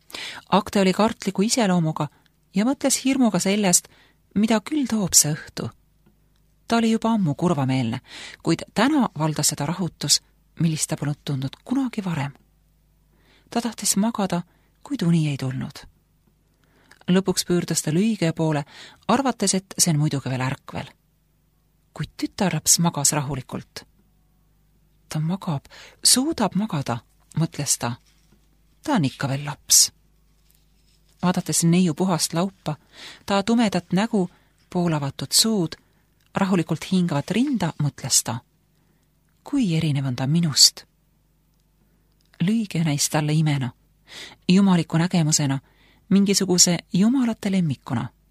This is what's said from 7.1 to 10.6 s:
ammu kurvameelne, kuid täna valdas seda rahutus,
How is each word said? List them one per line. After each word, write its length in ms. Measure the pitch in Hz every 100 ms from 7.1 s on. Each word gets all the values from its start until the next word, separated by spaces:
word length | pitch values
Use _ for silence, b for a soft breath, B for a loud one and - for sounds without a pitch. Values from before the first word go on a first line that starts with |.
| 226
ammu 180 | 180
kurvameelne, 680 | 143 214 147 131 131 117 123 - B B B
kuid 260 | - 165 -
täna 340 | - 240 302 233 -
valdas 300 | 156 151 147
seda 180 | - 139
rahutus, 540 | 170 170 - 147 - _ _ _ -